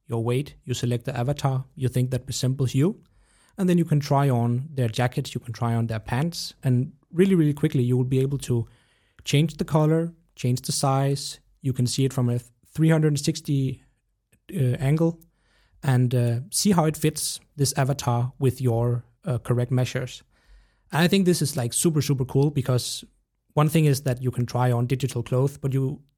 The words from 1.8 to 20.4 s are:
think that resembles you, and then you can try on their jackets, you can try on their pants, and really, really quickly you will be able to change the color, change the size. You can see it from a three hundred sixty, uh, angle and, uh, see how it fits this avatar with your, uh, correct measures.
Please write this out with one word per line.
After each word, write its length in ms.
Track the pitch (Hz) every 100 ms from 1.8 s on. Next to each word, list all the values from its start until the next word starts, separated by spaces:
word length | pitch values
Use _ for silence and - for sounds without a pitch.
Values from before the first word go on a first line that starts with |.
| 127
think 220 | 127 127
that 160 | 127 -
resembles 480 | - 127 135 127
you, 260 | 131 165 226 _ _ _ _ _ -
and 120 | 185
then 100 | 175
you 60 |
can 160 | 165 147
try 280 | - 139 139
on 400 | 120 120 120 143
their 140 | 135 120
jackets, 460 | 110 123 - 131
you 60 | -
can 120 | -
try 220 | 110 117
on 120 | 117 117
their 120 | 110
pants, 540 | - 123 165 165 - -
and 300 | 135 123 135 - _
really, 220 | 165 196
really 200 | 185 151
quickly 280 | 143 165 143
you 140 | 123 123
will 80 |
be 160 | 127 131
able 180 | 135 139
to 280 | - 120 113 _ _ _ _ _
change 320 | - 143 156 -
the 80 |
color, 480 | 185 160 156 160 170 - _ -
change 240 | 123 127
the 100 | -
size. 680 | - 139 135 139 139 - - _ _
You 100 | 135
can 140 | 127 123
see 180 | -
it 80 | 135
from 160 | 131 123
a 80 | 120 - _ _
three 160 | - 160
hundred 280 | 160 156 143
sixty, 640 | 165 156 - 139 131 127 _ _ _ _ _ _ -
uh, 220 | 190 127 127
angle 380 | 135 156 165 165 _ _ _ _ _ _
and, 300 | 143 127 123
uh, 280 | 123 120 117 156
see 220 | - 208
how 120 | 175 156
it 100 | 151
fits 420 | 151 151 - - _ -
this 160 | 135 -
avatar 540 | 131 139 - 120 123 -
with 200 | 135 -
your, 440 | 127 113 120 120 - _
uh, 140 | 185 123
correct 320 | - 120 123
measures. 540 | 127 127 131 127 - _ _